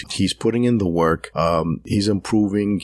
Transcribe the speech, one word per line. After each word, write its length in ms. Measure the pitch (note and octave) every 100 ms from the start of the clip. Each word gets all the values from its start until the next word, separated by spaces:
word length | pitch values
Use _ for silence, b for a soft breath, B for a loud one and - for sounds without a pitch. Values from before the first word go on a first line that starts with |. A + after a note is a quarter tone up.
| -
he's 240 | - F#2+
putting 300 | - A2+ A#2
in 120 | B2 A#2
the 100 | F#2
work. 460 | E2+ E2 E2 -
Um, 460 | - E2+ E2 E2 - -
he's 200 | G#2 G2+
improving. 760 | G2 - A2 G#2 G#2 G2+ F#2+